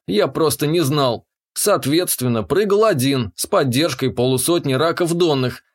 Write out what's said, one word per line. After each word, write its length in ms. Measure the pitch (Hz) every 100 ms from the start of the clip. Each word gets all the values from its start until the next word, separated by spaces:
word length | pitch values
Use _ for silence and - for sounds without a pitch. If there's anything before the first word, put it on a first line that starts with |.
| -
я 200 | 202 175
просто 380 | 143 156 127 147
не 160 | 170
знал. 440 | 139 147 131 110 _ _ _ -
Соответственно, 840 | - 180 131 156 180 - 127 117
прыгал 420 | 98 156 208 202 220
один, 480 | 160 131 135 110 -
с 100 | -
поддержкой 680 | 202 139 120 170 - 131
полусотни 600 | 127 127 127 127 170 139 131
раков 380 | 160 165 175
донных, 500 | 170 175 139 123 - _